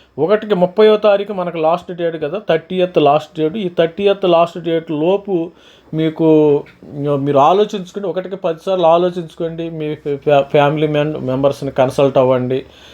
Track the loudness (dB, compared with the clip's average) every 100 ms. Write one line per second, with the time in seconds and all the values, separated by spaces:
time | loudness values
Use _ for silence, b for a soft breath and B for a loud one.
0 | b -4 0 0 0 0 0 4 4 4
1 | 2 0 -2 -8 -6 -2 -2 -2 -4 -6
2 | -6 -4 -6 -6 -2 -2 -2 -2 0 2
3 | 4 2 -2 -4 -4 -4 -4 0 -2 0
4 | 0 0 2 2 0 -4 -4 -4 -4 -2
5 | 0 -2 -2 -4 -6 b b b _ -4
6 | -4 0 4 4 4 2 -2 -16 -18 -8
7 | -4 -2 0 4 4 4 0 -2 -10 -8
8 | -8 -6 -8 -6 -6 -4 -4 0 4 4
9 | 2 -4 -10 -8 -8 -8 -8 -8 -8 -6
10 | -6 -4 2 2 2 2 2 2 0 0
11 | -2 -4 -4 0 0 -2 -4 -2 0 2
12 | 2 4 2 2 0 -4 -6 B B